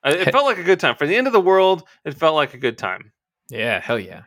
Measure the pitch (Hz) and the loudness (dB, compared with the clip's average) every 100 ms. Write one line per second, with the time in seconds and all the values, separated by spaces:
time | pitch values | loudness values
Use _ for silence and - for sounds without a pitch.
0 | 135 170 180 - 285 196 170 185 156 143 | 0 0 2 2 0 -2 0 0 0 -2
1 | 147 214 262 233 185 190 190 185 - _ | -2 0 2 2 4 4 4 0 -6 _
2 | - 139 160 156 139 123 131 113 98 92 | -14 0 0 2 -2 -4 -6 -4 -8 -8
3 | 107 _ _ _ _ 117 113 98 - 117 | -14 _ _ _ _ -6 -4 -4 -2 -4
4 | 92 85 | -4 -18